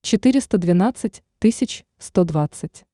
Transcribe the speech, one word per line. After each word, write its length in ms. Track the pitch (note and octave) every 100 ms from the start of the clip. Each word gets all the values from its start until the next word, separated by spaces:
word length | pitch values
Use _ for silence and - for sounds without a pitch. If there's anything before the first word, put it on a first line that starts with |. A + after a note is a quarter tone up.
четыреста 560 | - A3 B3+ C4 - G3+
двенадцать 640 | F3 F3 G#3+ - G#3+ - _ _
тысяч 460 | A3 - B3 - _ _
сто 280 | - -
двадцать. 580 | E3+ D#3 D3 - E3 - _